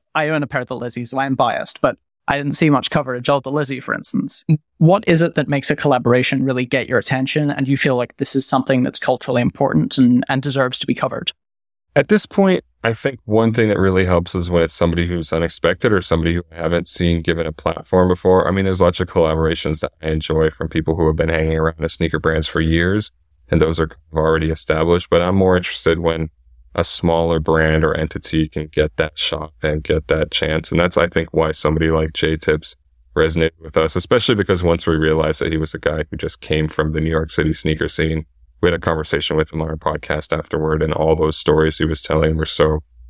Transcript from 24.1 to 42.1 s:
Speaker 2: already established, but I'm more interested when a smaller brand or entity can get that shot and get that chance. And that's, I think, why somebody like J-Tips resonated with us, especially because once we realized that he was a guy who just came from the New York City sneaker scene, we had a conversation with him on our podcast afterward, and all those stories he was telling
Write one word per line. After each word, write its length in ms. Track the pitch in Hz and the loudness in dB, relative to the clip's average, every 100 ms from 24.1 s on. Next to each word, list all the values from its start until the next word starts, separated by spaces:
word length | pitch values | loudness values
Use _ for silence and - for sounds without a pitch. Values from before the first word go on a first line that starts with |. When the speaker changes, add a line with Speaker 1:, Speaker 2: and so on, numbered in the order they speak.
Speaker 2:
already 380 | 80 80 80 80 | -2 2 2 0
established, 580 | 80 - 78 82 87 - | -4 -2 0 2 0 2
but 120 | 85 | 2
I'm 120 | 90 | 2
more 220 | 95 92 90 | 2 4 2
interested 420 | 87 - - 82 | 0 -4 -2 0
when 300 | 82 82 80 - _ _ _ | 0 -2 -6 -10 _ _ _
a 100 | - | -4
smaller 560 | 85 - 87 82 82 82 | -2 0 0 2 2 0
brand 420 | 78 80 78 78 | 0 2 2 2
or 120 | 78 | 2
entity 540 | 76 78 78 - 78 76 | 0 -4 -6 -4 -2 -2
can 200 | - 78 | -4 -6
get 280 | - 76 - | -2 -2 -2
that 200 | 78 - | -4 -4
shot 340 | - 76 78 - | -6 -6 -10 -6
and 200 | 78 76 | -4 -4
get 240 | - 82 - | -2 -4 0
that 240 | 78 80 | -2 -2
chance. 400 | - 78 80 - | -2 -2 -2 0
And 80 | 80 | 0
that's, 180 | 87 - | 2 2
I 120 | 87 | 0
think, 220 | 82 80 | 0 -2
why 180 | 78 78 | 0 0
somebody 400 | - 78 78 80 | 0 0 0 2
like 220 | 80 78 | 0 -2
J-Tips 640 | - 80 80 - 78 - - _ _ _ - | -2 -2 0 0 -2 -4 -14 _ _ _ 0
resonated 420 | 80 82 80 - | 0 2 -2 -2
with 180 | 80 82 | -4 0
us, 200 | 80 90 | 0 -2
especially 400 | - 127 - 104 | 0 0 2 0
because 260 | 95 92 | 0 0
once 240 | 87 85 - | 2 0 0
we 80 | |
realized 460 | 80 78 80 78 78 | 0 2 2 0 -2
that 100 | 80 | -2
he 80 | 80 | -2
was 160 | 78 | -4
a 40 | 76 | -4
guy 260 | - 78 78 | -4 -4 -6
who 80 | 78 | -8
just 240 | 80 - | -8 -10
came 280 | - 78 78 | -4 -2 0
from 240 | - 78 | -2 -2
the 80 | 78 | -2
New 100 | 80 | 0
York 220 | 80 80 | -2 -2
City 200 | - 78 | -2 0
sneaker 340 | 78 80 78 78 | 0 -2 -2 -2
scene, 380 | - 80 80 - _ _ _ | -2 -2 -2 -6 _ _ _
we 80 | 87 | 0
had 60 | |
a 60 | 82 | 0
conversation 560 | 87 80 76 76 - 78 | 0 -2 -2 -4 0 -2
with 160 | 78 | -2
him 100 | 80 | -4
on 80 | 80 | -6
our 60 | 78 | -4
podcast 600 | 78 78 - 76 - 78 | -4 -4 -4 -6 -4 -6
afterward, 460 | - 78 78 78 | -4 -4 0 0
and 100 | 78 | 0
all 240 | 76 80 80 | 0 2 2
those 200 | 78 - | 0 0
stories 420 | - 78 78 - | 0 2 2 0
he 60 | |
was 180 | 80 78 | -2 -2
telling 340 | - | -2